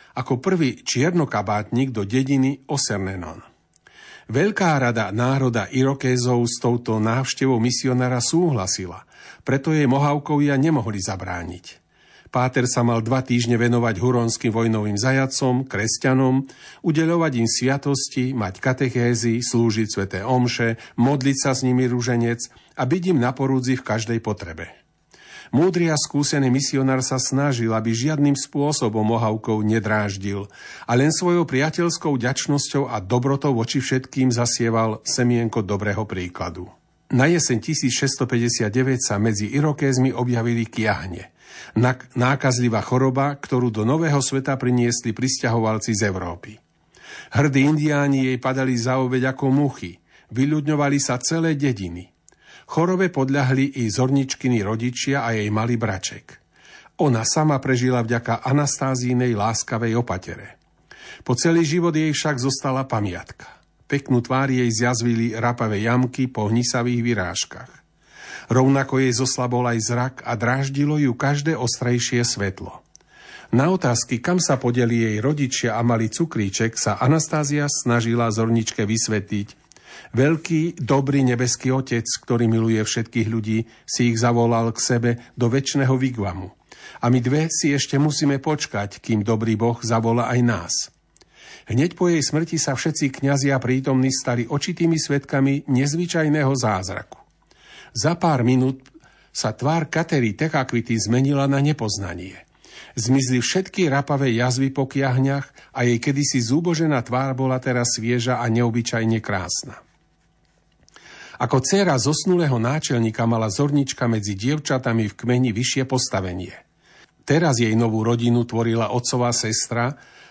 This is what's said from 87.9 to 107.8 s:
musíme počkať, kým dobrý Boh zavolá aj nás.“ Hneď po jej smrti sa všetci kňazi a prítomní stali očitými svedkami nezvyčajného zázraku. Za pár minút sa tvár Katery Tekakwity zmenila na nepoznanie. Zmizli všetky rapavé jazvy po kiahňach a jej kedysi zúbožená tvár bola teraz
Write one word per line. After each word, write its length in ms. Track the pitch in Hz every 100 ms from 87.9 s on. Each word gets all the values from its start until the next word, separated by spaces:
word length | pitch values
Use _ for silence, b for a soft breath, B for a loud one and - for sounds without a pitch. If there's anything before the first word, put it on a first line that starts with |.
| 139
musíme 400 | 151 - 143 135
počkať, 560 | 156 147 - 104 101 -
kým 240 | - 107
dobrý 320 | 104 110 113
Boh 240 | 107 117 120 113
zavolá 400 | 113 117 117 120
aj 80 | 120
nás.“ 320 | 120 95 87 - - _ _ _ B B B B -
Hneď 320 | 120 170 -
po 160 | 175
jej 80 | 165
smrti 400 | 139 156 165 160
sa 160 | - 127
všetci 320 | 165 151 139
kňazi 400 | 131 139 139 139
a 80 | 135
prítomní 560 | 120 131 135 131 131
stali 320 | 127 - 120 117
očitými 560 | 143 - 170 165 160
svedkami 640 | - 139 - 143 135 143 -
nezvyčajného 880 | 127 143 160 175 170 151 151 135
zázraku. 640 | 135 117 95 92 - - - _ _ B B B B B
Za 240 | 113 147 175
pár 240 | 175 139 117
minút 400 | 127 127 135 - - b b b
sa 160 | - 110
tvár 400 | - 135 165 151
Katery 480 | 156 165 143 117 98
Tekakwity 560 | 151 147 - 120 117
zmenila 560 | 113 101 123 135 139 139
na 80 | 139 143
nepoznanie. 720 | 151 107 101 95 87 92 - - B B B B
Zmizli 480 | - 117 135 123 127
všetky 480 | 117 185 190 - 165
rapavé 480 | 139 139 139 135 113
jazvy 320 | 123 123 135
po 160 | 139 131
kiahňach 880 | 139 135 127 135 139 - - -
a 160 | - 120
jej 80 | 117
kedysi 400 | 147 139 143 131
zúbožená 640 | 113 143 175 160 165 135
tvár 320 | 113 123 135
bola 240 | 131 131 127
teraz 400 | 131 123